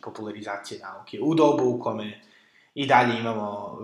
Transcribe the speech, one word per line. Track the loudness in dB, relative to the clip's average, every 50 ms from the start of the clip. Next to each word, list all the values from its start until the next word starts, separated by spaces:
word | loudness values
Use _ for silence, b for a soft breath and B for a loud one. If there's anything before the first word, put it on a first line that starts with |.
popularizacije | -14 -14 -12 -10 -10 -10 -10 -10 -8 -8 -8 -8 -10 -12 -14 -14
nauke | -14 -16 -16 -16 -16 -12 -6 -2
u | 0 2 4
dobu | 6 6 6 6 4 2
u | 2 0 0
kome | -2 -4 -4 -4 -8 -10 -12 -14 b b b b b b b b b b b
i | -4 2
dalje | 6 6 6 6 6 2 0
imamo, | -2 -4 -4 -4 -4 -6 -6 -8 -10 -10 -12 -12